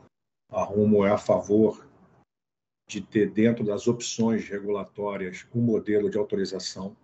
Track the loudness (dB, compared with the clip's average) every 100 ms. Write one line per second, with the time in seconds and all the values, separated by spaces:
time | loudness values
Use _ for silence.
0 | _ _ _ _ _ -6 -2 2 4 4
1 | 4 2 2 0 2 4 4 0 -12 _
2 | _ _ _ _ _ _ _ _ -12 -10
3 | -4 0 2 4 2 2 -2 -2 0 -2
4 | -4 -2 0 0 -4 -8 -4 -4 -6 -8
5 | -6 -6 -8 -10 -8 -2 0 0 0 0
6 | 0 0 -2 -2 -4 -6 -10 -10 -12 -14